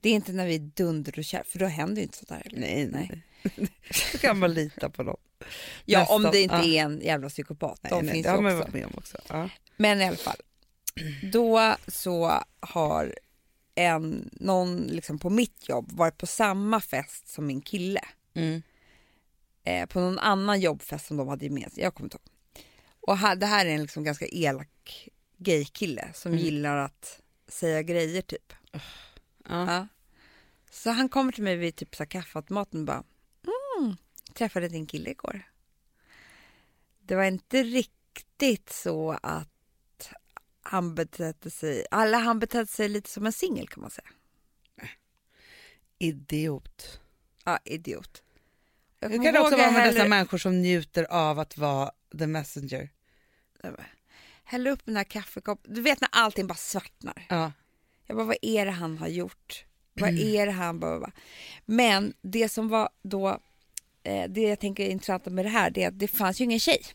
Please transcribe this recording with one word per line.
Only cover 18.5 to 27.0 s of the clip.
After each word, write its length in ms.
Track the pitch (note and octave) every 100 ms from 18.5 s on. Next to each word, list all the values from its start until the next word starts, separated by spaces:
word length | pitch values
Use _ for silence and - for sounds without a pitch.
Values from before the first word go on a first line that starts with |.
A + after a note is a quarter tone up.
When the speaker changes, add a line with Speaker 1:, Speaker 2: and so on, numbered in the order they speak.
| D#3+ - _ _ _ _ _ _ _ _ _
Speaker 1:
Eh, 220 | - - -
på 140 | F#3
någon 200 | F3+ F#3+
annan 400 | G#3+ G3 G3+ G3+
jobbfest 460 | F#3 C#3+ - D3 -
som 120 | D3+
de 100 | C3+
hade 180 | C#3 C#3+
gemensamt. 320 | C#3+ - -
Jag 160 | F#3 -
kommer 100 | -
inte 120 | -
ihåg. 140 | _ _ _ - - _ _ _
Och 160 | - G3
ha-, 180 | G#3 F#3
det 100 | G3+
här 200 | G#3 F3+
är 40 |
en 120 | D3+
liksom 220 | D3 -
ganska 220 | D3+ D3 -
elak 840 | - D#3 C3+ D3 _ - - - _ _ _
gaykille 720 | F#3 D#3+ C#3+ - G3 B2+ -
som 180 | D#3+ F3+
Speaker 2:
Mm. 120 | E3
Speaker 1:
gillar 340 | E3 D3 D3 C#3+
att 440 | C#3 _